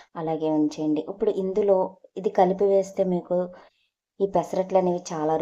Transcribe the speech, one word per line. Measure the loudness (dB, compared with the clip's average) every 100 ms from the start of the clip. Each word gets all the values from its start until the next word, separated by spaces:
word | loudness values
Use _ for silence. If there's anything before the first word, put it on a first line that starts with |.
| -16 -8
అలాగే | -4 -2 0 2
ఉంచేయండి. | 0 -2 -2 -2 -4
ఇప్పుడు | -2 -2 -2
ఇందులో | -2 0 2 2 2 -6 -16 -6
ఇది | -2 2
కలిపి | 2 4 2
వేస్తే | 2 2 -2 0
మీకు | 0 -2 -4 -4 -10 -20 _ _ _ _ _
ఈ | 0 0
పెసరట్లు | -2 -4 0 2
అనేవి | 2 -2 -6
చాలా | -4 -2 0